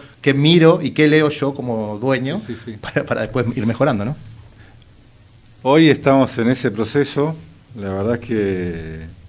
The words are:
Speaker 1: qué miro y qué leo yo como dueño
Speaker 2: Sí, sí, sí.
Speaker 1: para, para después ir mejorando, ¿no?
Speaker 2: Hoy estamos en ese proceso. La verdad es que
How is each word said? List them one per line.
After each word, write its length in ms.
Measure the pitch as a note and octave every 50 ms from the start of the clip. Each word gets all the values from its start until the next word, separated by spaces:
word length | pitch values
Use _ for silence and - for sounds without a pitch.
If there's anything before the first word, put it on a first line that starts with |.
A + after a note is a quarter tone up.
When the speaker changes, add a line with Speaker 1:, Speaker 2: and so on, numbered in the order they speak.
| - - - _
Speaker 1:
qué 120 | - C#3 C3+
miro 460 | C#3 D3 D#3 E3+ E3+ D#3+ D#3+ F3 D#3+
y 100 | D#3+ C3
qué 160 | - D3+ D3+
leo 220 | D3 D3+ D#3 D3+ C#3+
yo 240 | D3 - C#3 C#3 C3+
como 440 | C3+ B2+ B2 A2+ A2 G#2+ G#2+ G#2 G#2
dueño 420 | A#2+ C3+ C3+ A#2+ B2+ C3+ E3 G#3+ A3
Speaker 2:
Sí, 100 | C3 A2+
sí, 160 | - - A#2
sí. 60 | A2 G#2
Speaker 1:
para, 260 | - - - D3 C#3
para 160 | - A#2 A#2
después 240 | A2+ - - B2+ A2+ A#2 A#2+
ir 100 | B2 G#2
mejorando, 400 | A#2 A2+ - C3+ D3 A#2+ G2+ G2+
¿no? 100 | B2 D#3 - - - - - - - - - - - - - - - _ _ _ _ _ _ _ _ _ _ _ _ _ _ -
Speaker 2:
Hoy 260 | C3 C#3+ D#3+ D#3+ D3+
estamos 460 | C#3 - - C#3 C3+ C3+ B2+ B2 -
en 120 | B2 A2 A#2+
ese 220 | B2+ - - B2
proceso. 640 | G2+ A2 G#2+ G#2 - C#3+ C3+ C#3 - C#3+ C#3+ D#3 D#3+ D#3+ - - - - _ - A2 A2
La 140 | G2 F#2+ F#2+
verdad 200 | G2 G2 A2+ A#2+
es 120 | A#2 A#2
que 720 | - A#2 G#2+ G2+ G2 F#2+ F#2 F2+ F2 E2 E2 D#2+ D#2+ D#2+ D#2+ D#2+ E2 E2 - -